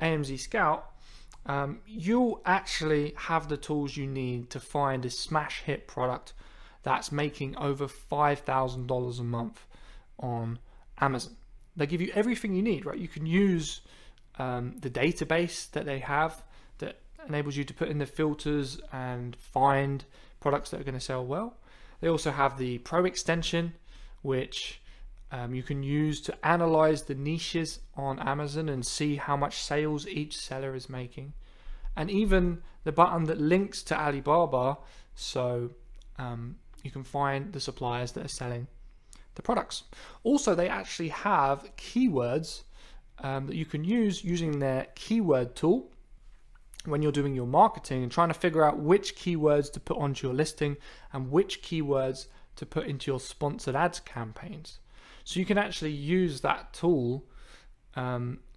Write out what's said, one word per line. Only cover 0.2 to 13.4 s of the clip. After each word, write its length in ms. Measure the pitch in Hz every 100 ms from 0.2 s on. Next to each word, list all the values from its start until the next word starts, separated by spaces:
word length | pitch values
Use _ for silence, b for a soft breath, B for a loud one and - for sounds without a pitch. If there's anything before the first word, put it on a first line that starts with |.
Z 120 | 135 131
Scout, 540 | - 226 160 160 - - B B B B -
um, 340 | 139 139 - 220
you'll 560 | 214 175 240 240 -
actually 720 | 180 190 - - 156 151 147 147
have 320 | - 165 151
the 80 | 147
tools 400 | - 151 143 147
you 100 | 135
need 440 | 135 127 123 120
to 100 | 131
find 440 | - 147 139 131
a 60 | 123
smash 520 | - - 156 151 -
hit 260 | - 135 -
product 460 | - 127 127 - - B B B B
that's 280 | 131 131 -
making 460 | 147 151 - 135 -
over 320 | 143 139 139
five 520 | - - 147 147 143
thousand 460 | - 131 131 127 123
dollars 320 | 127 123 120
a 60 |
month 420 | 120 120 113 - - b b b b -
on 400 | 123 117 113 120 - b b -
Amazon. 360 | 139 127 - - - - - 170
They 100 | 147
give 140 | 165
you 100 | 185
everything 400 | 202 226 233 214
you 80 | 185
need, 220 | 226 151
right? 140 | - -
You 100 | 165
can 160 | 147
use, 580 | 160 180